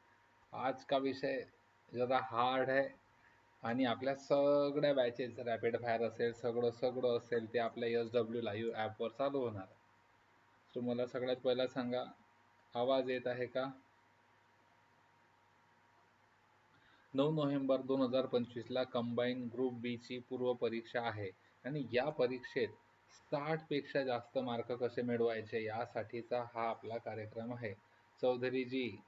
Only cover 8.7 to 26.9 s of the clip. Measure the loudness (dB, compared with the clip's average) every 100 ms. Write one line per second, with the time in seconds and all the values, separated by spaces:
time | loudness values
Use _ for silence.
8.7 | -2 -4 -2 -4 -2 0 0 -2 -4 -10
9.7 | -18 _ _ _ _ _ _ _ _ _
10.7 | -4 -2 0 -2 -2 -2 0 2 2 0
11.7 | -2 -2 -2 -4 -12 _ _ _ _ _
12.7 | -2 2 2 2 0 -2 -2 -2 -2 -4
13.7 | -8 -20 _ _ _ _ _ _ _ _
14.7 | _ _ _ _ _ _ _ _ _ _
15.7 | _ _ _ _ _ _ _ _ _ _
16.7 | _ _ -20 _ 0 2 2 2 2 2
17.7 | 2 2 2 2 2 2 0 0 -6 -4
18.7 | -2 0 0 0 0 0 0 -4 -2 -2
19.7 | -2 -6 -6 -8 -10 -6 -2 0 0 0
20.7 | -2 -4 -2 -2 -2 -6 -8 _ _ -6
21.7 | -6 0 0 2 2 0 0 -4 -2 -2
22.7 | -4 _ _ _ -18 -4 -2 0 -2 0
23.7 | -4 0 0 0 0 -2 -2 0 -2 -2
24.7 | -2 -2 0 2 4 2 0 -2 -4 -2
25.7 | -2 -4 -4 -4 -6 -2 -2 -2 -2 -2
26.7 | -2 -6